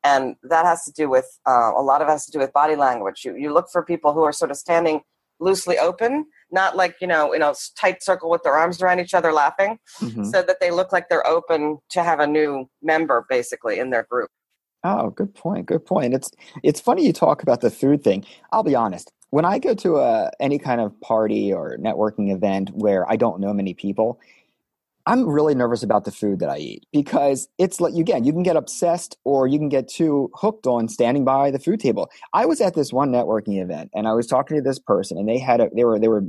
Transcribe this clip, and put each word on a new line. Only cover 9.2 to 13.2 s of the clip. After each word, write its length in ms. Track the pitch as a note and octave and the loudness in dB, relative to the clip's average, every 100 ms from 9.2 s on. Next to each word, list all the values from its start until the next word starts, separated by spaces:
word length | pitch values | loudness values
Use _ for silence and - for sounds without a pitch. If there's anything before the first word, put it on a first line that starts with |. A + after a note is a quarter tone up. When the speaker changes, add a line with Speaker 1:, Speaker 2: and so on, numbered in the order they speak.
| E3+ | 2
Speaker 1:
laughing, 460 | D#3 C#3+ - G3 A3+ _ - | 2 2 0 -2 -2 _ -10
Speaker 2:
Mm-hmm. 240 | E3 A2+ | -8 -6
Speaker 1:
so 180 | G#2 G3 | -2 0
that 160 | F3+ F#3 | 0 0
they 100 | F3 | 0
look 220 | F3 F#3 | 0 0
like 160 | F#3 F3 | -2 0
they're 180 | E3 - | 0 2
open 520 | E3 E3+ D#3+ D3+ D3+ _ | 0 0 -2 0 -6 _
to 120 | F#3 | -2
have 180 | E3+ D3+ | 0 2
a 60 | D3 | 2
new 420 | D#3 D3+ C#3 C3 _ | 2 0 -2 -10 _
member 440 | D3+ D#3 D#3 A#2+ | 0 0 2 0